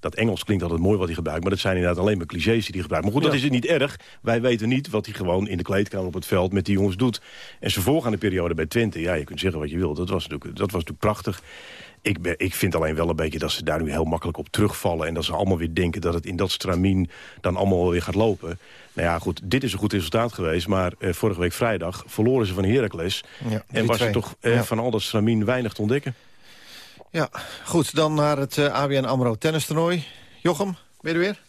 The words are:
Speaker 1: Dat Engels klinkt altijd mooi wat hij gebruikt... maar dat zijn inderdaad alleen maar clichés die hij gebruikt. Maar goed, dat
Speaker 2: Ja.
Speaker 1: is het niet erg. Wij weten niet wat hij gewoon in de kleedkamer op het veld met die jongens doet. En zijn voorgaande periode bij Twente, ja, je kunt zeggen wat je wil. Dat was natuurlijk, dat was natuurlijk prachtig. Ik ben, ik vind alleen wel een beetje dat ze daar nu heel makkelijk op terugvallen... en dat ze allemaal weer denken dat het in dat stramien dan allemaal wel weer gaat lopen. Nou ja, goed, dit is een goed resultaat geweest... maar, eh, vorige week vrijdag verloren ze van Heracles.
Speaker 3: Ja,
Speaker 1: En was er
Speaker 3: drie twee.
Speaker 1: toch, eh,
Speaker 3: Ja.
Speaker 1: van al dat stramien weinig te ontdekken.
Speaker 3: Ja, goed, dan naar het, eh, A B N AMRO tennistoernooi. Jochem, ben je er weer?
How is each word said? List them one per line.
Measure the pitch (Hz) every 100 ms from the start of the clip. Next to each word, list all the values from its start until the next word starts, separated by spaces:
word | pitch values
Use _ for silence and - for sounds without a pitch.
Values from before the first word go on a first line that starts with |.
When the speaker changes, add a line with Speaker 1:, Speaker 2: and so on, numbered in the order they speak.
Speaker 1:
Dat | 90 -
Engels | 113 92
klinkt | - 101
altijd | 85 82
mooi | 92 104
wat | 90
hij | 82
gebruikt... | 80 78
maar | 87
dat | 95
zijn | 101 92
inderdaad | 87 87
alleen | 98 104
maar | 82
clichés | 85 82 113 101
die |
hij | 92
gebruikt. | 78 80 90
Maar |
goed, | 120
dat | 160
Speaker 2:
Ja. | 143
Speaker 1:
is |
het | 139
niet | 127 117
erg. | 165 143 - - -
Wij | 110 117
weten | 123 120 110
niet | 131 147
wat | 110 101
hij | 107
gewoon | 92 90 101
in | 90
de |
kleedkamer | 87 98 95 98 92
op |
het | 87 -
veld | 95 92
met | 98 92
die | 98
jongens | 101 92
doet. | 123 110 - - - -
En | -
zijn | 98 90
voorgaande | 156 120 104
periode | 104 92 85
bij | 80 80
Twente, | 120 113 85
ja, | 82
je | 85
kunt | 71 80
zeggen | 92 80
wat | 73
je | 80
wil. | 87
Dat | 76 90
was | 90 80
natuurlijk, | 71 76 95
dat | 101
was | 92
natuurlijk | 80 76
prachtig. | 107 107 - 92 - - - - - -
Ik | - 90
ben, | 85 85
ik | 92 -
vind | 98 82
alleen | 80 78
wel | 82
een | 80
beetje | 80 78
dat | 78
ze | -
daar | 76 78
nu | 80
heel | 73
makkelijk | 78 80 87 80
op | 78
terugvallen... | - 107 - 95 82 80
en |
dat | 82 80
ze |
allemaal | 85 95 90
weer | 82
denken | 82 87 101
dat | 85
het | 85 85
in | 87
dat | 95
stramien | - 95 87 95 95 90 - - -
dan | 95 90
allemaal | 98 92
wel | 90
weer | 87
gaat | 85 92
lopen. | 113 98 85 87 - - -
Nou | - 85
ja, | 85
goed, | 92 85
dit | 95 127
is | 131
een | 95
goed | 101
resultaat | 101 82 113 117
geweest... | - 85 82 87
maar, | 95 90 85
eh, | 95
vorige | 82 113 87
week | 87
vrijdag | - 120 101 85 95 -
verloren | - 113 131 104
ze |
van | 90 95
Heracles. | 123 110 - 85 - - - 120
Speaker 3:
Ja, |
Speaker 1:
En | 110
was | - 120
er | 117
Speaker 3:
drie | 113
twee. | 117
Speaker 1:
toch, | 107 - -
eh, | 123
Speaker 3:
Ja. | 120
Speaker 1:
van | 110 110
al | 123
dat | 110
stramien | - 110 107 113 104
weinig | 127 117
te | -
ontdekken. | 104 135 143 127 - - - - - - - - -
Speaker 3:
Ja, | 165 147 - - - -
goed, | 170 143 151
dan | 156
naar | 156 147 147
het, | 139 -
eh, | 147 110
A | 143
B |
N | 139 131
AMRO | 131 123 110
tennistoernooi. | 160 156 - 156 165 175 143 - - -
Jochem, | 170 165 202 180 _ _
ben | 156
je | 165
er |
weer? | 185 202